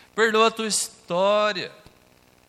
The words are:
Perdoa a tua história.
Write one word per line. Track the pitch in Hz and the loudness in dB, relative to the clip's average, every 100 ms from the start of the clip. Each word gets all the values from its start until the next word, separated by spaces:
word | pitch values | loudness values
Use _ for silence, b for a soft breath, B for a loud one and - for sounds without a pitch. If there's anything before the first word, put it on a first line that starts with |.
| B | B
Perdoa | - 226 220 226 | 0 2 4 2
a | |
tua | 226 220 | 0 -4
história. | 190 - - - 175 196 208 208 190 110 - - _ _ _ _ _ | -4 -6 -10 -8 -2 0 2 0 -2 -8 -14 -20 _ _ _ _ _